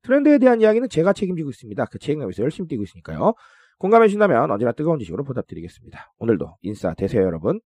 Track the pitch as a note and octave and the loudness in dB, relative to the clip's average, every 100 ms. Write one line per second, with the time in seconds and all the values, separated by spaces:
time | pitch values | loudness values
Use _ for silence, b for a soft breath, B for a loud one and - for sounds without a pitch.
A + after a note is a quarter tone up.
0 | - C4+ C#4+ D4 B3 A#3 G#3+ A3 B3+ D#3 | 2 2 6 6 6 6 4 2 0 0
1 | E3+ G3 F#3+ F3+ D3 A#2+ A#2 G#2 C3 - | 0 0 -4 -6 -8 -10 -12 -6 -6 -6
2 | - D3+ A#2 F2+ A#2+ - F3 C3 G2+ F2+ | -6 -6 -6 -4 -4 -4 -8 -8 -8 -12
3 | - D#2+ C#3 A#3 b b b b F#3 A3+ | -14 -4 -2 -2 b b b b 2 6
4 | A3 G#3 G#3 B2 D3 G2+ A#2+ A#2 D3+ D#3+ | 6 4 2 2 2 0 -2 -2 -2 -2
5 | G#2+ F#2 C#3 A#2+ - D#2+ E2 - - - | -4 -10 -8 -8 -10 -12 -14 -18 -20 -20
6 | - _ A2+ G2+ D2+ - F#2+ G#2+ F#2 E2 | -20 _ -2 -2 -2 -10 -12 -6 -6 -4
7 | F#2+ A#2 F#2 E2 F#2 G3 | -2 0 0 0 -4 -6